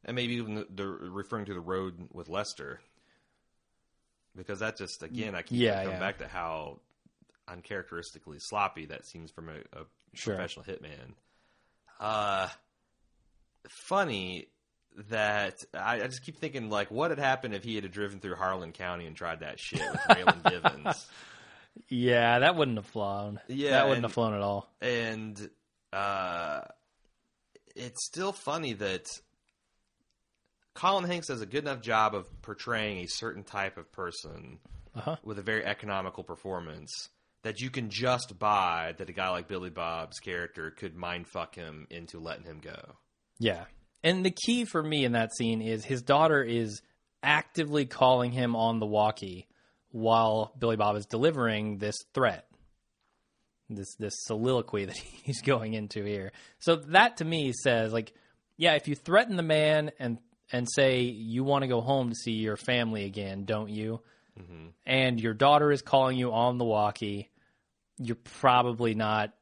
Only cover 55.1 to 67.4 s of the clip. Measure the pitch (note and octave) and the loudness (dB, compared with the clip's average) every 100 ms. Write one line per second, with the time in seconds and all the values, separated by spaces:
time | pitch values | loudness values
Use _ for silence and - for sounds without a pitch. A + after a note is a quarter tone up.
55.1 | - - B2 C3 B2+ A2 A2 G#2 G#2+ G2+ | -12 -8 -4 2 2 2 -4 -4 -4 -4
56.1 | G#2 F#2+ - - _ - E3 C#3+ F3+ A#3 | -4 -6 -12 -20 _ 2 2 6 8 8
57.1 | A#3+ D#3+ E3 C#3 B2 C#3 A#2 A2 A2+ A2 | 4 -2 0 0 0 2 4 2 0 -2
58.1 | _ _ _ _ - E3 D3+ C#3+ C#3+ - | _ _ _ _ 2 4 4 2 -6 6
59.1 | F#3+ B3 F#3 E3 D#3 D3+ D3+ D3+ - B2 | 6 6 0 4 4 6 4 2 -4 -4
60.1 | A#2 _ _ _ B2 A#2+ - C3+ B2+ B2 | -4 _ _ _ -4 0 4 6 6 2
61.1 | G#2+ A2+ A#2 C3+ C#3 C3+ A#2+ A#2 C#3 B2 | -2 -4 -2 2 2 4 2 4 2 2
62.1 | A2+ - A2 A2 G#2 - B2 A#2 A2 G2 | -2 -2 0 0 -2 0 2 2 -2 -4
63.1 | G2 G2 F#2+ G2 G#2+ G#2+ G#2+ A2 A2+ _ | -6 -6 -6 -2 -2 -2 -4 -4 -6 _
64.1 | _ _ - F2+ E2+ E2 - - C3 C3 | _ _ -20 -18 -16 -18 -14 0 2 4
65.1 | A#2+ A2+ G#2+ C#3 D3 D3 C#3+ - C#3 C3 | 2 0 6 8 8 6 2 4 4 6
66.1 | B2+ B2 A2+ B2 B2 A#2 G#2+ G#2 G#2 G#2 | 2 0 2 2 2 2 4 4 0 -4
67.1 | G2+ G#2 _ | -6 -8 _